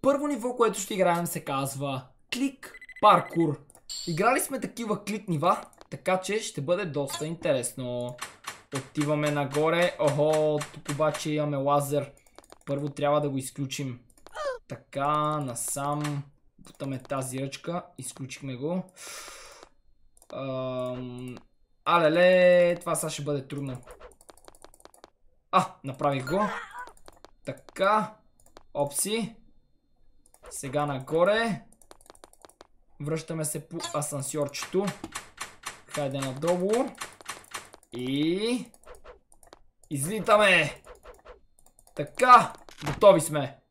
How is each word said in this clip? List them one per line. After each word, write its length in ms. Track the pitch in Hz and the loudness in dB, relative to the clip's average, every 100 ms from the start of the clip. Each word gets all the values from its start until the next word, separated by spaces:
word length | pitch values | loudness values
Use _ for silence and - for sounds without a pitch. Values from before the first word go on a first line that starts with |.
Първо 240 | 269 277 294 | 4 2 0
ниво, 300 | 269 247 240 | -4 -4 0
което 240 | 226 - | 0 0
ще 140 | - | -6
играем, 320 | 208 175 170 170 | 2 2 2 -2
се 180 | 160 | -6
казва 600 | 151 135 135 131 139 127 - _ _ | -4 -4 -4 -4 -6 -6 -10 _ _
Клик 440 | 240 269 - - - - - | -4 -4 -4 -20 -20 -18 4
Паркур. 600 | 208 180 - 165 160 139 - - _ - - | 6 6 4 0 0 0 -8 -20 _ -10 -6
Играли 340 | 160 214 269 | 0 2 2
сме 200 | - 269 | 0 -6
такива 440 | 214 - 226 202 | -8 -8 -6 -6
клик 240 | - 214 - | -4 -8 -4
нива, 320 | 156 170 - - - - | 0 2 0 -4 -20 -16
така 300 | 139 - 185 | -8 -2 -2
че 200 | 185 208 | -2 -6
ще 200 | 226 - | -6 -8
бъде 240 | 139 175 | -2 -2
доста 420 | 190 147 139 - 151 | -2 -4 -6 -6 -8
интересно. 880 | 165 170 135 120 - 127 123 120 120 - - - - - 135 | -4 0 0 -2 -8 -8 -6 -8 -10 -16 -16 -16 -16 -10 -10
Отиваме 540 | - - 147 151 147 | -6 -4 0 0 0
нагоре. 680 | 147 135 143 160 170 175 - | 0 -2 0 2 2 0 2
Охо, 600 | 151 135 151 156 156 151 147 | 0 2 2 4 2 0 -4
тук 220 | - - | -14 -8
обаче 360 | 143 156 147 160 | 0 0 0 -4
имаме 260 | 151 147 143 | -2 -2 -2
лазер. 560 | 139 143 139 143 - - _ - _ - - | 2 2 2 -2 -4 -14 _ -20 _ -20 -6
Първо 220 | 143 147 | -4 -4
трябва 320 | 139 143 147 | -2 0 2
да 100 | 147 | 0
го 80 | 135 | -4
изключим. 640 | 131 - 135 - 139 120 _ _ - - 587 494 _ | -6 -8 -6 -6 -8 -10 _ _ -18 -8 -6 -8 _
Така, 720 | - _ - 143 151 151 151 | -16 _ -4 0 2 0 -2
насам. 840 | 135 120 - - 143 147 147 143 - _ _ _ | -4 -6 -6 -4 -4 -2 -2 -6 -8 _ _ _
Бутаме 400 | - - 139 131 | -20 -12 -8 -8
тази 420 | - 139 127 131 | -6 -6 -4 -6
ръчка. 440 | 139 - - 175 - - | -8 -8 -8 -8 -8 -14
Изключихме 580 | 131 - 131 - 135 123 | -14 -10 -12 -10 -10 -6
го. 260 | 143 185 180 - - - - - - - - _ _ _ - _ _ | -4 -4 -6 -14 -16 -14 -16 -18 -20 -20 -20 _ _ _ -20 _ _
Ам, 1040 | 127 135 131 131 127 127 123 127 123 127 123 - _ _ _ | -10 -6 -6 -4 -4 -6 -6 -10 -10 -12 -14 -18 _ _ _
алеле, 920 | - 170 156 165 180 185 180 180 175 175 | 2 4 6 6 8 8 8 8 6 2
това 140 | - | -2
сега 160 | 160 160 | -2 -2
ще 120 | 147 | -4
бъде 260 | 147 143 131 | -4 -4 -4
трудно. 300 | 143 139 127 - - - _ - - - - - _ - - - _ _ _ _ | -8 -8 -10 -14 -20 -20 _ -20 -20 -20 -20 -20 _ -20 -20 -20 _ _ _ _
А, 220 | 185 - - | 0 0 -8
направих 460 | 135 135 147 139 127 | -12 -2 0 0 -2
го. 100 | 180 208 - - - - - - - - - | 0 0 -4 -12 -14 -14 -18 -20 -20 -20 -16
Така. 680 | - - - - 196 214 185 - _ _ - - - | -14 -12 -14 -2 2 2 0 -8 _ _ -20 -20 -10
Опси. 600 | - 143 - 190 220 196 - - - _ _ _ _ - - _ _ - | -4 -2 -2 -2 -2 -4 -10 -20 -20 _ _ _ _ -20 -20 _ _ -16
Сега 360 | - 139 143 143 | -12 -6 -2 -2
нагоре. 760 | 131 131 156 180 214 233 165 - _ - - - - - _ - _ - _ _ - | -4 -2 2 4 4 2 -2 -8 _ -20 -20 -20 -20 -20 _ -20 _ -20 _ _ -12
Връщаме 440 | 147 160 - 160 | -6 -6 -4 -6
се 240 | 151 160 - | -4 -6 -10
по 100 | 165 - | -10 -6
асансьорчето. 920 | 151 143 143 131 156 139 - - 185 202 - - - - - - - - - - | -6 -6 -6 -6 -4 -4 -6 -2 -2 -2 -4 -12 -12 -14 -16 -16 -14 -16 -16 -10
Хайде 320 | - 139 135 | -4 -4 -4
надолу. 540 | 135 127 165 180 190 226 285 - - - - - - - - - _ | -6 -2 0 2 2 2 0 -6 -16 -16 -16 -16 -14 -16 -16 -20 _
И 800 | 120 127 139 156 185 220 247 - - - - - - _ - - - - _ _ | -8 -2 0 2 0 0 -2 -6 -18 -20 -20 -20 -20 _ -20 -20 -20 -20 _ _
излитаме. 920 | 143 147 214 180 208 208 175 147 - - - - - - - _ _ - _ _ | -8 -4 -4 4 6 8 6 4 -4 -18 -20 -20 -20 -20 -20 _ _ -20 _ _
Така, 580 | - 147 - 254 240 175 - - - - | -10 -10 0 10 10 8 -6 -20 -10 -8
готови 340 | 139 208 170 | 8 10 10
сме. 380 | 151 151 135 - _ | 4 -4 -4 -10 _